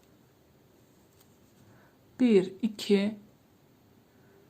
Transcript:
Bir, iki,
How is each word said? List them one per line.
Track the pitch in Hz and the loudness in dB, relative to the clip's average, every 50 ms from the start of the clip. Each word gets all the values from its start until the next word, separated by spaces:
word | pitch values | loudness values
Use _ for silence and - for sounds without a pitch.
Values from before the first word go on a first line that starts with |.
| _ _ _ _ _ _ _ _ _ _ _ _ _ _ _ _ _ _ _ _ _ _ _ _ _ _ _ _ _ _ _ _ - - - _ _ _ _ _ _ _ _ - | _ _ _ _ _ _ _ _ _ _ _ _ _ _ _ _ _ _ _ _ _ _ _ _ _ _ _ _ _ _ _ _ -20 -20 -20 _ _ _ _ _ _ _ _ 0
Bir, | 254 240 214 185 180 - - - | 2 4 4 2 2 0 -6 -8
iki, | - 214 - - - - 202 196 202 208 - - - - _ _ _ _ _ _ _ _ _ _ _ _ _ _ _ _ _ _ _ _ _ _ _ | -8 -8 -8 -8 -2 0 0 0 0 -4 -8 -12 -20 -20 _ _ _ _ _ _ _ _ _ _ _ _ _ _ _ _ _ _ _ _ _ _ _